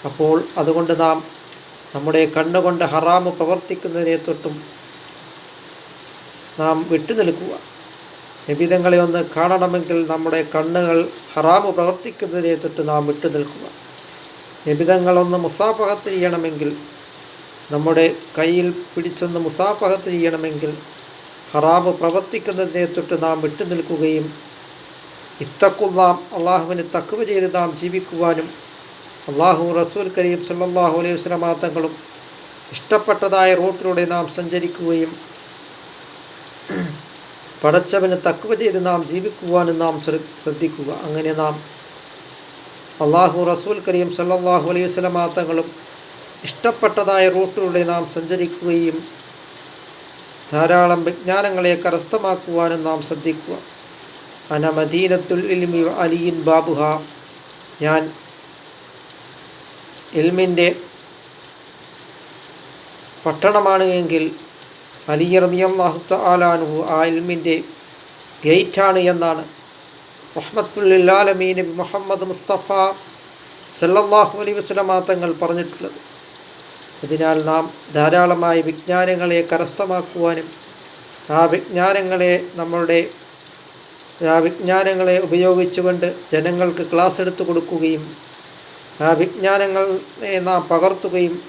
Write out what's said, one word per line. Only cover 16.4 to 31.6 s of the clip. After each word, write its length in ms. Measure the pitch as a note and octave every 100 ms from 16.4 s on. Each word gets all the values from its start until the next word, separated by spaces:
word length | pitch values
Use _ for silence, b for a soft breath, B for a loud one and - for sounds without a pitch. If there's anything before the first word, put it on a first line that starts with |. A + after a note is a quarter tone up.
| E3 D3+ D3 D3 - - - - - - - - -
നമ്മുടെ 440 | D3 D#3 D#3+ E3 - - -
കയ്യിൽ 320 | D#3+ F3 F3
പിടിച്ചൊന്ന് 680 | F3+ - F3+ E3+ E3+ F3 E3
മുസാഫഹത്ത് 680 | D#3+ D3+ G3 G#3 G3+ F#3+ F#3+
ചെയ്യണമെങ്കിൽ 680 | F3 E3 D#3+ D#3+ D3 D3+ D3 - - - - - - -
ഹറാമ് 400 | D3+ D#3 F3 F3
പ്രവർത്തിക്കുന്നതിനെ 920 | F3 E3+ F3+ F#3 A3 G#3 F#3 F3+ E3+
തൊട്ട് 380 | E3+ F3 - E3+
നാം 180 | D#3+ D#3
വിട്ടുനിൽക്കുകയും 920 | D#3 D3+ F3+ E3+ D#3 D#3+ D#3 D#3 D3+ - - - - - - - - - - -
ഇത്തഖുല്ലാ, 800 | C#3+ - G3 F#3+ G3+ F3+ F3+ F3 -
അള്ളാഹുവിന് 500 | F#3+ E3+ F3+ E3 F3 E3+ E3+
തഖ്വ 280 | D#3 G#3+
ചെയ്ത് 300 | G#3+ G3 F#3
നാം 220 | F3+ E3+ D3+
ജീവിക്കുവാനും 760 | F3 F#3 F3+ E3 E3+ E3 D#3+ - - - - - - - -
അള്ളാഹു 360 | C#3+ F3 D#3+ E3+
റസൂൽ 380 | E3+ E3+ G3+ F#3+ F#3
കരീം 260 | F3+ F3
സല്ലല്ലാഹു 540 | - F3 F3+ F3+ F3 E3
അലൈഹി 160 | F3
വസല്ലമ 380 | E3+ F3 F3 E3+
തങ്ങളും 440 | D#3+